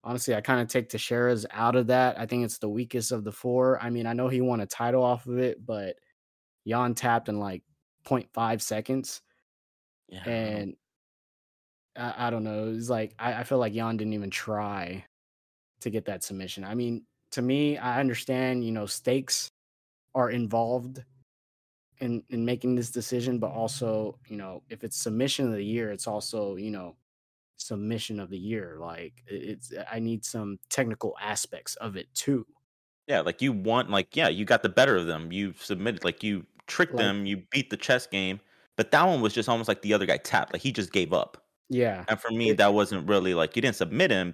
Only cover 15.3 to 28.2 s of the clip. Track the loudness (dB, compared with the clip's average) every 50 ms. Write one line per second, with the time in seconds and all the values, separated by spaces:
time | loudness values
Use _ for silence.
15.3 | _ _ _ _ _ _ _ _ _ _ -6 -4 -4 -2 -4 -4 -6 -6 -8 -8
16.3 | -8 -8 -8 -10 -10 -10 -8 -6 -4 -2 -2 -2 -4 -6 -8 _ _ _ _ _
17.3 | -4 -2 0 2 2 2 2 2 0 0 -2 0 0 2 2 2 0 0 -2 -2
18.3 | 0 0 2 0 0 0 -2 -2 -2 -2 -4 -4 -6 -2 _ 2 2 2 2 0
19.3 | -2 -2 -4 -6 _ _ _ _ _ _ _ _ _ _ _ _ _ 2 2 2
20.3 | 2 0 0 2 2 2 2 2 0 -2 -2 -6 -12 -12 -16 _ _ _ _ _
21.3 | _ _ _ _ _ _ _ _ _ _ _ _ _ _ -4 -4 -4 -4 -6 _
22.3 | -4 -2 0 0 0 0 0 0 0 0 0 -2 -6 -6 -4 -2 -4 -2 0 -2
23.3 | -2 0 -2 -2 -2 -2 -2 -2 -2 -2 -2 0 0 0 -2 -4 -6 -12 _ -14
24.3 | -12 -12 -10 -12 -14 -14 _ _ -14 -10 -10 -8 -6 -4 -4 -2 0 0 2 0
25.3 | 2 0 0 0 0 -2 -2 -2 -2 -2 -2 -4 -6 -6 -6 -4 -4 -4 -6 -4
26.3 | -4 -4 -2 -2 -4 -6 -6 -8 -8 -8 -10 -14 -16 _ _ _ _ _ _ _
27.3 | _ _ _ _ _ _ -10 -8 -6 -4 -4 -4 -4 -4 -4 -6 -8 -8